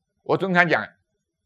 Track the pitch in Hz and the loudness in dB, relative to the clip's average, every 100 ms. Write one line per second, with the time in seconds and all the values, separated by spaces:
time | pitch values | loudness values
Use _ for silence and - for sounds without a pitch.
0 | _ _ - 151 190 175 175 127 101 _ | _ _ -6 -4 0 2 2 0 -4 _
1 | _ _ _ _ | _ _ _ _